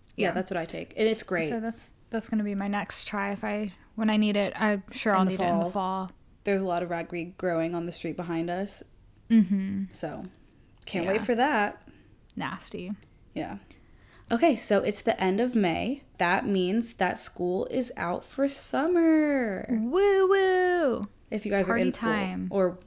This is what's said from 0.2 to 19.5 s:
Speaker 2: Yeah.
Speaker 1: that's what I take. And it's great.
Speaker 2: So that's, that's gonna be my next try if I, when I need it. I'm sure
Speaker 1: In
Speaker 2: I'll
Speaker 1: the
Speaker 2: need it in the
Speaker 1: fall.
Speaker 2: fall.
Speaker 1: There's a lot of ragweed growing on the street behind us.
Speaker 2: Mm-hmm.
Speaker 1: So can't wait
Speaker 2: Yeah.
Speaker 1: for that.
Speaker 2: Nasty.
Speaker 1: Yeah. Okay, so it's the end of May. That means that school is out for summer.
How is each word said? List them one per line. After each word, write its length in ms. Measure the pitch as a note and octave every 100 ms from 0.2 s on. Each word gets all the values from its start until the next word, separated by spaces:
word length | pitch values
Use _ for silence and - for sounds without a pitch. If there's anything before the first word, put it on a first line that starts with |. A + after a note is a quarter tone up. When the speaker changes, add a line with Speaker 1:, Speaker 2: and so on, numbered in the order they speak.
| F3+
Speaker 2:
Yeah. 20 |
Speaker 1:
that's 180 | F#3 F#3
what 80 | F3+
I 80 | E3
take. 280 | E3 E3+ -
And 100 | A3
it's 160 | A3
great. 260 | - F3 D#4+
Speaker 2:
So 100 | A3+
that's, 340 | A3+ A3+ - - -
that's 200 | A3+ -
gonna 140 | A3
be 120 | G#3 G3
my 120 | G3
next 380 | G3+ G3 - -
try 260 | G#3 G3
if 120 | G3+
I, 300 | G#3+ G#3 G#3 - - -
when 140 | A3
I 80 | G#3+
need 180 | G#3+ G3+
it. 160 | G3 -
I'm 280 | G#3+ G3+ -
sure 220 | - A3+
Speaker 1:
In 60 | F#3+
Speaker 2:
I'll 60 | F#3
Speaker 1:
the 60 |
Speaker 2:
need 80 | F#3
it 80 | F3+
in 100 | E3+
the 60 | E3+
Speaker 1:
fall. 420 | G3 F#3 F#3+ F#3+
Speaker 2:
fall. 40 | - - - -
Speaker 1:
There's 160 | G3
a 60 | F#3+
lot 160 | F3
of 60 | F3
ragweed 480 | E3+ E3+ F3 E3+ -
growing 380 | F#3 E3 E3 F3
on 100 | E3+
the 60 |
street 240 | - E3+ D#3
behind 340 | E3+ E3 E3+
us. 320 | F3 G3+ - - - - - -
Speaker 2:
Mm-hmm. 560 | A3+ F3+ G3 F#3+ G3 F#3+
Speaker 1:
So 320 | - D#3 - F#3 - - _ _ - -
can't 200 | F#3+ F3
wait 120 | G#3+
Speaker 2:
Yeah. 60 |
Speaker 1:
for 120 | G#3 A#3
that. 460 | C#4 A#3+ G#3 - - - - - - -
Speaker 2:
Nasty. 580 | C#3+ F3+ - F3 F3+ G#3 - - -
Speaker 1:
Yeah. 240 | - - G3 - - - - - - -
Okay, 240 | A#3 E4+ A3+
so 260 | - G3+
it's 200 | - G3+
the 180 | - -
end 180 | F#3+ G3
of 160 | B3 B3
May. 480 | F3+ E3+ F3+ C#4 - -
That 300 | F3 G3 -
means 460 | F#3+ F3+ A3 A3+
that 260 | - F#3 -
school 480 | - - F3+ F#3 -
is 220 | C4 A#3 -
out 260 | E3+ F3+
for 240 | - - C#4
summer. 1200 | C4+ - C4 D#4+ F4 E4 D#4 D4+ C#4 A#3